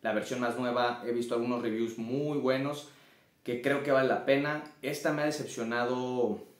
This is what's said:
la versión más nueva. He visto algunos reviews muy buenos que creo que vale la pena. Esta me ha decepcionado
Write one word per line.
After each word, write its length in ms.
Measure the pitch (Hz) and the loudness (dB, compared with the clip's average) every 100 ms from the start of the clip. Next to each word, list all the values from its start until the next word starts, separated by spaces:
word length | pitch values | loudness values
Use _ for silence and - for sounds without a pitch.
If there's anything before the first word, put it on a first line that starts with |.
la 100 | 113 | -2
versión 280 | 107 - 123 | -2 -2 -2
más 180 | 123 117 | -2 0
nueva. 440 | 123 120 120 120 120 | 0 2 2 0 -2
He 60 | |
visto 220 | 120 120 | -2 0
algunos 280 | 120 117 120 | 0 0 0
reviews 340 | 117 110 113 113 | 0 0 -2 -4
muy 400 | 113 135 147 143 | -4 -2 0 0
buenos 540 | 127 131 139 - - - - - _ _ | 2 2 0 -6 -10 -20 -20 -20 _ _
que 200 | - 123 | -6 -2
creo 200 | 143 143 | 2 2
que 80 | 143 | 4
vale 180 | 135 131 | 4 4
la 180 | 104 - | 2 4
pena. 380 | 139 147 151 - - | 2 2 -2 -6 -8
Esta 300 | 135 147 160 | -6 -2 0
me 80 | 151 | 0
ha 20 | |
decepcionado 1200 | 151 147 127 - 113 120 120 127 127 127 117 101 - | 0 -2 -4 -6 -2 0 0 0 -2 0 0 0 -8